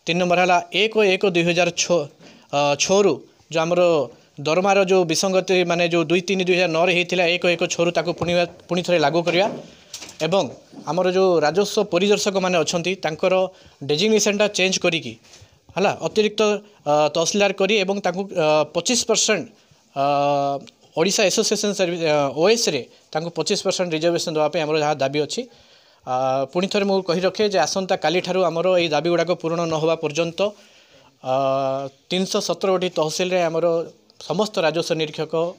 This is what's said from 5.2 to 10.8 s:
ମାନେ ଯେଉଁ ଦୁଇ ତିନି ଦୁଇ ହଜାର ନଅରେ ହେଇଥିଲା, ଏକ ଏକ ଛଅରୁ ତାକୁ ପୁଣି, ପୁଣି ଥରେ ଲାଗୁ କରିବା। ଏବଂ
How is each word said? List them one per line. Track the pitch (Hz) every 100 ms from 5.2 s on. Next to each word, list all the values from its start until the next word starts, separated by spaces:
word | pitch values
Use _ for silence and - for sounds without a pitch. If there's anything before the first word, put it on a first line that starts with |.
| 196 185 175 185
ମାନେ | 175 170 175
ଯେଉଁ | 170
ଦୁଇ | 156 175
ତିନି | 185 190
ଦୁଇ | 185 180
ହଜାର | 180
ନଅରେ | 160 175
ହେଇଥିଲା, | 175 175 180 170
ଏକ | 175 175
ଏକ | 170 -
ଛଅରୁ | - 170
ତାକୁ | 175 143
ପୁଣି, | - 165 175 175 -
ପୁଣି | - 175
ଥରେ | 175 175
ଲାଗୁ | 143 165
କରିବା। | 170 170 208 - - - - - - -
ଏବଂ | 160 190 143 - - -